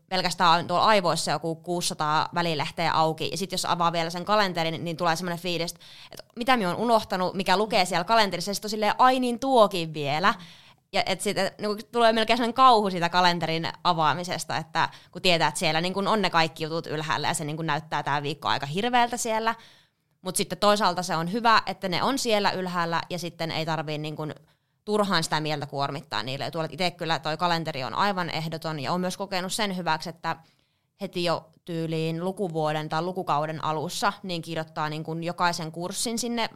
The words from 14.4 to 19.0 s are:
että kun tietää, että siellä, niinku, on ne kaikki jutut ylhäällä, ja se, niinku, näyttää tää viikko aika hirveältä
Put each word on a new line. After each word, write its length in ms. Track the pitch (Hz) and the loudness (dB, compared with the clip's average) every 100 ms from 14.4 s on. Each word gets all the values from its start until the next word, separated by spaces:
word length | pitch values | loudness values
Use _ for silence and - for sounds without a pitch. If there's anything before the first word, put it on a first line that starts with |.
| - 127 | -4 -6
että 320 | 160 165 143 - - | -4 -2 -2 -4 -20
kun 120 | 180 | -2
tietää, 260 | 190 165 151 | 2 4 2
että 100 | - | 0
siellä, 220 | 170 160 | 0 0
niinku, 220 | 175 190 196 | -2 -2 0
on 160 | 220 | 2
ne 80 | 185 | 2
kaikki 340 | 165 160 - | 2 2 0
jutut 220 | 156 165 - | -6 -6 -4
ylhäällä, 420 | 151 156 107 98 | -4 -2 -2 0
ja 60 | |
se, 100 | 170 | -2
niinku, 180 | 151 151 | -4 -4
näyttää 400 | 160 151 156 151 | -2 -4 -4 -6
tää 200 | 151 143 | -2 -2
viikko 260 | 143 156 101 | -4 -4 -2
aika 180 | 110 143 | -2 -4
hirveältä 500 | 156 233 247 | -4 0 2